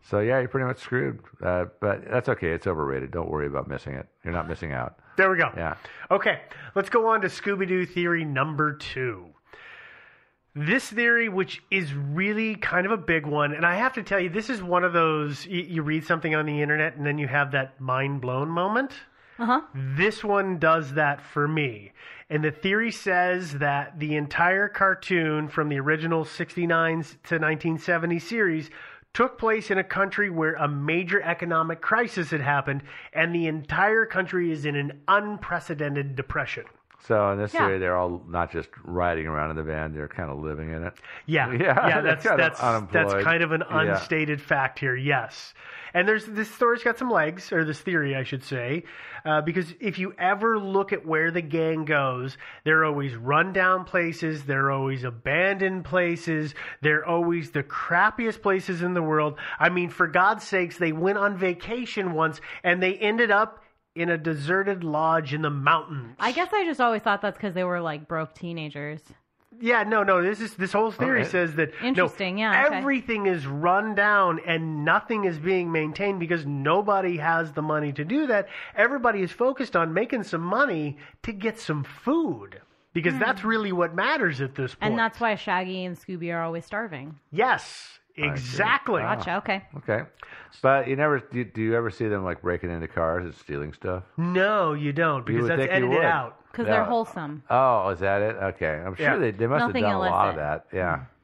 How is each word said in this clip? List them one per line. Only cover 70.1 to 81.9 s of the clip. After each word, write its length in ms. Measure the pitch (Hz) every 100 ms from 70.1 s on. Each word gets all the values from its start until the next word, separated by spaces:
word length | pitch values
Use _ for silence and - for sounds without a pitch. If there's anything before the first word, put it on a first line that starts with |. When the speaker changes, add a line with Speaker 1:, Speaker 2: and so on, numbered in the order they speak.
| 185
Speaker 2:
This 200 | 180 208
is, 120 | 220 -
this 180 | 185
whole 180 | 208 226
theory 300 | - 254 247
Speaker 1:
Okay. 80 | -
Speaker 2:
says 260 | 185 170 151
that, 160 | 156 -
no, 60 | 240
Speaker 3:
Interesting, 520 | 185 180 - 185 196
yeah, 260 | 220 196 285
okay. 100 | 196
Speaker 2:
everything 500 | 269 269 214 220 196
is 220 | 175 139
run 480 | 143 170 190 220 202
down 460 | 208 208 185 165 175
and 380 | 165 160 151
nothing 400 | 151 190 - 220
is 160 | 190 160
being 320 | 165 185 170
maintained 480 | 165 151 156 202 190
because 260 | 165 170 143
nobody 720 | 143 139 180 208 196 185 170
has 380 | 151 165 160
the 80 | 147
money 320 | 156 151 147
to 100 | 139
do 240 | 151 269 302
that. 220 | 208 196 - - -
Everybody 460 | 226 277 240 208
is 100 | 180
focused 460 | - 247 262 254 175
on 160 | 165
making 300 | 165 240 254
some 180 | 190 165
money 560 | 175 214 277 170 147 143 - _
to 80 | -
get 260 | 202 214 214
some 280 | - 151
food 720 | 135